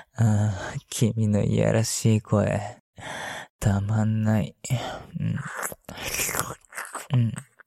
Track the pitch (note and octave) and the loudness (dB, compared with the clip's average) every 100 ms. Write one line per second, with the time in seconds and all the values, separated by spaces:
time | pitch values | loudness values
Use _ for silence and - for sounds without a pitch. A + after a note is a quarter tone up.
0 | - - A2+ G#2 G#2+ F#2 - C#3+ - - | -8 2 4 4 2 0 -6 -10 -8 0
1 | A2+ A2 G#2+ G#2 A2+ A2 A2 A2 A2+ - | 0 2 2 2 2 4 4 2 0 0
2 | A2+ G#2+ - G#2 G2 G2 - - _ - | 4 2 4 2 2 0 -4 -12 _ -18
3 | - - - - - - G#2 G2 G2+ A2 | -14 -10 -10 -12 -14 -2 2 2 2 2
4 | A2 A2 G#2+ G#2+ - - - B2+ - - | 2 2 2 2 0 -6 -4 -4 -4 -10
5 | - E3 - - - - - - - - | -10 -4 -2 -2 -6 -8 -10 -10 -16 -12
6 | - - - - - - _ - - - | -6 -4 -4 -4 -6 -10 _ -16 -12 -14
7 | - B2+ A#2 - - _ | -2 0 2 -2 -12 _